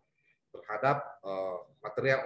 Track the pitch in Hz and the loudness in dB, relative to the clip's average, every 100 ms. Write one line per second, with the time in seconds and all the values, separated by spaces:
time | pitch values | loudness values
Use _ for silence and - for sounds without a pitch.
0 | _ _ _ _ _ - - 104 135 139 | _ _ _ _ _ -16 -6 2 4 2
1 | - - 98 95 95 90 - _ - - | -2 -10 -6 -2 -2 -4 -10 _ -6 0
2 | 131 135 | 2 4